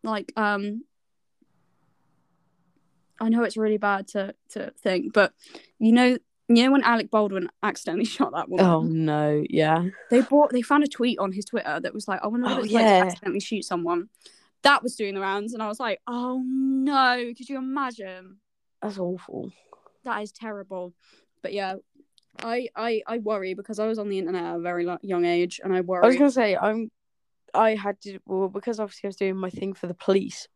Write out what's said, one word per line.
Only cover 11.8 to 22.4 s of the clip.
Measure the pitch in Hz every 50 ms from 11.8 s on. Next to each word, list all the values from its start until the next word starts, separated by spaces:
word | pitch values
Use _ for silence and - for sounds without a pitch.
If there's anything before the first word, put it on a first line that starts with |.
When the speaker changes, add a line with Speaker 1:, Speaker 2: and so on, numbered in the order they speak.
| 254 - -
Speaker 1:
was | 214 202
like, | - 190 - -
"I |
wonder | 208 220 240 247
what | 254 262 262
Speaker 2:
Oh, | 233
Speaker 1:
it's | 208 214
like | 233 226
to | 220 196
Speaker 2:
yeah. | 185
Speaker 1:
accidentally | 202 185 175 - - 196 180 202
shoot | - - 226 202 170
someone." | - 185 175 170 165 175 170 185 226 _ _ _ - _ _ _ _ _ _ -
That | 277 285 -
was | - 247 -
doing | - 220 202 196
the | 196
rounds, | 196 196 196 202 208 220 247
and | 220
I | 220
was | 214 214 -
like, | 254 226 202 - _
"Oh, | - 240 240 247 254 254 262 254
no, | 254 262 262 262 269 269 262 262 285 285 269 262 247 247 247 240 240 240
could | _ 254 240
you | 277
imagine?" | 262 262 262 269 285 277 254 233 220 196 190 185 185 185 190 196 202 _ _ _ _ _ _ _ _
Speaker 2:
That's | - 214 202
awful. | 196 180 175 185 175 - - - - - 190 - _ _ _ - _ _ _ _ _ _
Speaker 1:
That | 254 226 208
is | 214 208
terrible. | _ - 233 226 208 202 196 196 196 185 180 180 175 _ _ _ _ _ _ _ _ _
But | - 190 196
yeah, | 202 196 190 190 190 _ _ _ _ _ _ _ _ _ _ _ -